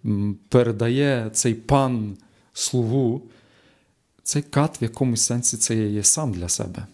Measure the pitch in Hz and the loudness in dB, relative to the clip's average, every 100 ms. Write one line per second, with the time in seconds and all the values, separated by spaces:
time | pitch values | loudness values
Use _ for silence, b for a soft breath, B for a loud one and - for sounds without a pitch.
0 | 117 104 104 98 _ 127 117 104 117 131 | 0 0 -2 -4 _ 4 4 0 0 2
1 | 143 127 110 110 123 113 - 139 135 120 | 2 0 -2 0 0 -2 2 2 2 -2
2 | 104 95 b b b - - 127 113 135 | -4 -8 b b b -6 -2 0 2 2
3 | 123 131 - b b b b b b b | 2 0 -8 b b b b b b b
4 | _ _ - 147 147 139 156 - 113 - | _ _ -4 -4 -2 0 0 -2 -6 0
5 | 131 113 - 120 117 117 - 113 107 104 | 0 0 0 0 -2 -2 -2 0 0 2
6 | 101 - 147 90 87 - 95 87 98 | 2 2 0 -4 -4 -4 -4 -8 -12